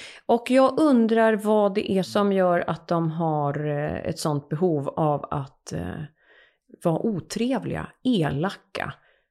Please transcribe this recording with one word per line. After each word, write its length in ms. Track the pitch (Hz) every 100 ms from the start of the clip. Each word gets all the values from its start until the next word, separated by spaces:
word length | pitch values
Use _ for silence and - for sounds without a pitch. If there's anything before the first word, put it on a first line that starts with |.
| - - -
Och 260 | 233 240
jag 280 | 254 262 269
undrar 540 | 311 254 226 226 220
vad 400 | 220 208 214 202 196
det 160 | -
är 120 | 190
som 300 | 180 214 202
gör 300 | 190 180 175 -
att 200 | 160 -
de 240 | 170 165
har, 560 | 156 165 151 143 147 151
eh, 280 | 147 151 85
ett 220 | - 156
sånt 300 | 165 143 -
behov 400 | 151 180 156 139
av 360 | - 156 143 -
att, 400 | 143 135 _ -
eh, 280 | - 87 - 151 _ _ _ _ _ _ -
vara 160 | 175 165
otrevliga, 880 | 226 190 - - 240 254 - 80 - -
elaka, 880 | 254 233 147 143 180 - _ - - - _ _ _